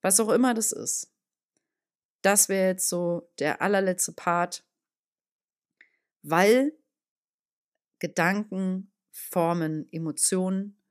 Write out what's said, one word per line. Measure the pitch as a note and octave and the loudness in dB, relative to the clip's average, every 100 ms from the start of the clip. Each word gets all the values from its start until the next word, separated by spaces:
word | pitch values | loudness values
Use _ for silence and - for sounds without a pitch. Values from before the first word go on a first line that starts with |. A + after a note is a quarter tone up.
Was | F#3 F#3+ | 2 2
auch | - | 4
immer | F#3+ B3+ A3+ | 2 2 0
das | - | -4
ist. | - A#2 - - _ _ _ _ _ _ _ _ _ _ _ | -6 -6 -8 -8 _ _ _ _ _ _ _ _ _ _ _
Das | F#3+ G3+ - | 2 2 2
wäre | G3 F#3 | 2 2
jetzt | F#3 - | 0 -2
so | F3 F3 F3 E3+ - | -2 -2 -4 -6 -4
der | D3 - | -2 0
allerletzte | F#3 G3+ F#3+ F#3 - | 0 2 0 -2 -4
Part, | E3+ - F3 F3 - _ _ _ _ _ _ _ _ _ _ _ _ _ _ _ _ | -4 -2 0 -2 -6 _ _ _ _ _ _ _ _ _ _ _ _ _ _ _ _
weil | D3 E3 G3 B3 C#4 D#4 _ _ _ _ _ _ _ _ _ _ _ _ | -2 2 6 6 4 -2 _ _ _ _ _ _ _ _ _ _ _ _
Gedanken | F3+ - E3+ G3 G#3+ F#3+ F#3+ F#3 F#3+ _ _ | -6 0 0 0 -4 -4 -2 -4 -8 _ _
formen | - - F#3 E3+ F3 D#3+ D#3 - | -18 -4 0 2 0 -2 -4 -8
Emotionen | E3 D#3+ D3+ - F#3 F#3 F#3+ G3+ G3+ _ | -8 -8 -2 -2 0 -2 -4 -6 -14 _